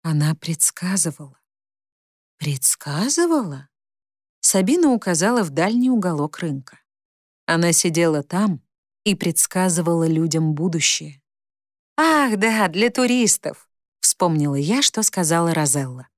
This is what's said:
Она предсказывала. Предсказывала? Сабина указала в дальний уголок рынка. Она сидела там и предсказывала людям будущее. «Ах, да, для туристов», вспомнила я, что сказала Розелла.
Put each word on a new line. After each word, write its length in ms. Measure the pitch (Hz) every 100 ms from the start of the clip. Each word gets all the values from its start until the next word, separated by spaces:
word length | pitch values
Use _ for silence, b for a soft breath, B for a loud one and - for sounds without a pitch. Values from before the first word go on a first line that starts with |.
Она 320 | 165 151 151
предсказывала. 1040 | 160 - 165 - - 180 196 170 151 143 _ _ _ _ _ _ _ _ _ _ _
Предсказывала? 1300 | 156 135 - - 143 147 240 330 339 320 190 139 139 _ _ _ _ _ _ _
Сабина 500 | - 190 190 339 311
указала 520 | 240 - 165 196 247
в 60 | 175
дальний 400 | 139 185 240 254
уголок 500 | 240 180 151 147 -
рынка. 400 | 170 139 - - _ _ _ _ _ _
Она 280 | - 165 170
сидела 500 | 160 180 160 170 151
там 380 | 143 180 208 156 _ _ _ _
и 120 | 214
предсказывала 920 | 190 170 160 - 185 185 170 165 170 165
людям 460 | 160 165 160 160
будущее. 680 | 147 175 160 - - 151 139 _ _ _ _ _ _ _ -
«Ах, 400 | 320 311 269 208
да, 300 | 220 220 190
для 220 | 160 240
туристов», 800 | 240 247 247 214 - - - _ _ _ _
вспомнила 560 | - - 180 156 147
я, 260 | 139 143 247
что 220 | - -
сказала 500 | 208 - 160 165 170
Розелла. 540 | 160 147 143 131 127 -